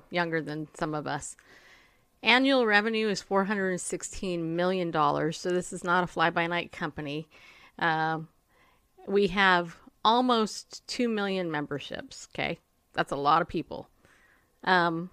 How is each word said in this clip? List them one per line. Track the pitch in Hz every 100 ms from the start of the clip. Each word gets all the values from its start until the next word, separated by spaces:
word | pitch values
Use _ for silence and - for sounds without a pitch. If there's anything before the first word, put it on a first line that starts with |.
| -
younger | 175 170 160
than | 151 151 151 -
some | 165
of | 151 139
us. | 143 - - _ - - - _ _ _ _
Annual | - 240 269 269 233
revenue | 208 214 220 220
is | 190
four | - 196 196
hundred | 208 190 180
sixteen | - 175 - - 190 175 165 165
million | 180 190 170
dollars, | 165 147 147 151 165
so | 180
this | 180 180
is | 180
not | 185 180
a | 180
fly-by-night | - 165 170 170 175 -
company. | - 165 143 147 147 160 - - - - -
Um, | 170 160 160 160 160 _ _ _ _ _ _ _ 370
we | 202 202
have | 190 190 180 175 - - _ -
almost | 233 254 233 220 - - - _
two | - 240
million | 214 202 190 175
memberships, | 156 147 143 - - 269 - -
okay? | - 147 165 _ _ _
That's | - 170
a | 143
lot | 143 156
of | 170
people. | 180 143 - - _ _ _ _ _ _ _
Um, | - 185 175 165 180